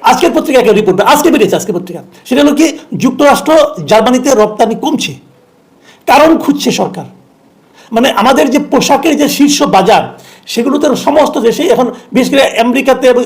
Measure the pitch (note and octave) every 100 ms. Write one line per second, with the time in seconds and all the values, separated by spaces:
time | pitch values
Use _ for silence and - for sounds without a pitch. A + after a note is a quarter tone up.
0 | - B3+ E4+ C#4+ D4+ B3+ G#3+ F#3+ - F3+
1 | A#3 - E4+ C4 F#3+ D#3+ - F3+ F#3 D#3+
2 | - - - B3+ C#4+ A3+ D#4+ - - -
3 | B3+ - C#4+ - D4+ D#4 C#4+ - C#3+ G#3+
4 | A#3 B3+ C#4 A3+ G#3+ - A3 A3 C4+ C#4+
5 | - - _ _ _ _ _ _ _ _
6 | - C4 D#4+ D#4+ - C#4+ - - F#3+ E3
7 | C3+ - _ _ _ _ _ _ - A3+
8 | C4 - A#3+ C#4 C#4+ C4 - C4 - C4+
9 | E4 D4 C#4+ - D4 C#4+ A#3+ G3 F#3+ F3+
10 | C3 - - - - A#3 B3+ C#4+ D4+ B3
11 | - D4+ C4 C#4 A3+ A3 F4 A4+ A#3+ -
12 | - A#3+ A#3 C#4 - G#3 A#3+ B3+ C4 B3
13 | B3+ B3